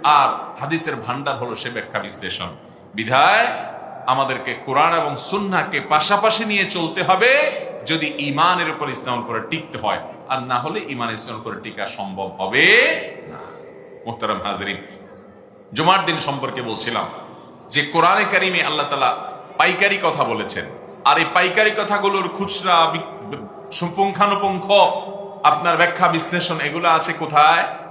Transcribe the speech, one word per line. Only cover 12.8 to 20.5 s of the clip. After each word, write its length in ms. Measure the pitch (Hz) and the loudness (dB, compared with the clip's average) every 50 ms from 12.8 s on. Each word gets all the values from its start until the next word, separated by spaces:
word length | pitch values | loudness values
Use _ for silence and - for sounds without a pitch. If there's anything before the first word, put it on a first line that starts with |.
| 262 311 320 - - - - - - - | 4 2 0 -2 -6 -10 -12 -14 -16 -16
না। 100 | - - - - - - - - - - - - - - - | -16 -16 -16 -16 -16 -18 -18 -20 -20 -20 -20 -20 -20 -14 -12
মোহতারাম 360 | 113 113 - 117 107 104 95 | -12 -8 -4 -2 -2 -2 -2
হাজরিন, 360 | 92 104 98 92 101 101 98 95 - - - - - - - - - - - - - - - - - - - | -2 -4 -4 -4 -4 -6 -6 -8 -10 -16 -18 -20 -20 -20 -20 -20 -20 -20 -20 -20 -20 -20 -20 -20 -20 -10 -6
জুমার 320 | - 156 175 190 190 170 | 0 4 4 4 4 4
দিন 120 | 165 165 151 | 0 -2 -2
সম্পর্কে 440 | - 151 139 135 131 131 - 123 | -2 -4 -4 -4 -6 -6 -6 -6
বলছিলাম 440 | 123 113 107 95 - 120 117 107 92 85 - - - - - - - - - - - - | -6 -6 -6 -6 -4 -2 -2 -2 -2 -4 -8 -14 -16 -16 -18 -20 -20 -20 -20 -20 -16 -4
যে 160 | - 147 147 | -2 -2 -2
কোরআনে 400 | 147 - 165 160 170 190 208 208 185 | 2 2 4 6 6 6 4 2 2
কারিমে 320 | 196 185 185 190 180 170 147 | 2 2 2 2 0 0 0
আল্লাহ 220 | 139 151 151 143 - | 0 0 -2 -2 -2
তাআলা 280 | 143 139 135 123 - - - - - - - - - - | 0 0 2 0 0 -2 -6 -12 -12 -14 -16 -18 -2 2
পাইকারি 400 | 156 180 185 180 196 202 196 190 - | 2 2 2 2 2 2 2 2 0
কথা 200 | 165 147 - - | 0 0 2 -2
বলেছেন, 420 | - 156 - - - | -2 0 -4 -4 -6